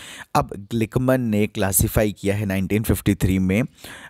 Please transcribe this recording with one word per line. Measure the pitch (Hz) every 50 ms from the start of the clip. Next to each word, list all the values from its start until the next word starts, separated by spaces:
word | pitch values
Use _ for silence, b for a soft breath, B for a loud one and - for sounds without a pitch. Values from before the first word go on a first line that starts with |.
| B B B B B B -
अब | 147 143 - - - 101 -
ग्लिकमन | 120 117 113 - - 131 127 127 131 131
ने | 123 113 104 104 107
क्लासिफाई | 104 - 110 98 95 95 - - 107 - 120 110 107
किया | 95 - - 98 98
है | 104 107
नाइनटीन | 98 95 98 95 87 101 107 110
फिफ्टी | - - - - - 98
थ्री | - - 92 95 95
में, | 95 92 95 104
अ, | 135 - B B B B B B B B